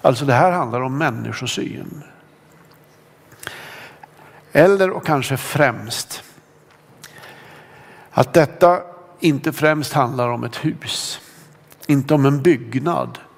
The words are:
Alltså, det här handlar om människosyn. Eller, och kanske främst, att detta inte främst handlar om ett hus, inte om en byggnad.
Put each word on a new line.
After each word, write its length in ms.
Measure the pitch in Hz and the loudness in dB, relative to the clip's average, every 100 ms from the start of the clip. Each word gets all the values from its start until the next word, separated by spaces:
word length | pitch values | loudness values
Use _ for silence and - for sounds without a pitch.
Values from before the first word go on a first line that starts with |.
Alltså, 240 | - 123 139 | 2 0 2
det 80 | |
här 180 | 123 180 | 4 4
handlar 300 | 180 127 120 | 2 -4 -4
om 160 | 131 135 | -4 -2
människosyn. 1040 | 156 117 113 110 123 - - - - 151 - - _ _ _ _ _ _ _ _ _ _ _ - - - - - - - - - - - _ | -2 -2 -8 -8 -6 -6 -8 -10 -14 -16 -18 -20 _ _ _ _ _ _ _ _ _ _ _ -18 -16 -16 -18 -20 -20 -20 -20 -20 -20 -20 _
Eller, 380 | 143 175 196 185 | 4 6 6 2
och 160 | 131 143 | -2 -2
kanske 320 | 147 120 135 | -2 -2 -6
främst, 880 | - - 143 110 107 - - - - - _ _ _ _ _ _ - - - - - - - - - - - | -4 2 2 2 -8 -10 -10 -14 -16 -20 _ _ _ _ _ _ -20 -20 -20 -20 -20 -20 -20 -20 -20 -20 -6
att 220 | - 131 | -2 2
detta 480 | 175 147 - 175 180 - - - - | 4 2 4 4 4 -4 -20 -20 0
inte 340 | 165 139 156 | 0 2 -2
främst 400 | - 156 151 139 | 0 2 2 -2
handlar 360 | 151 123 127 120 | 0 0 0 -2
om 140 | 120 | -2
ett 220 | 120 - 156 | -8 -4 -6
hus, 560 | 165 110 - - - - - - _ _ - - | -6 -8 -8 -8 -12 -16 -20 -20 _ _ -16 0
inte 260 | 143 139 | 0 2
om 120 | 151 139 | 4 4
en 160 | 143 | 4
byggnad. 760 | 156 160 113 127 160 160 62 117 - | 2 2 -2 -4 -2 -2 -4 -10 -20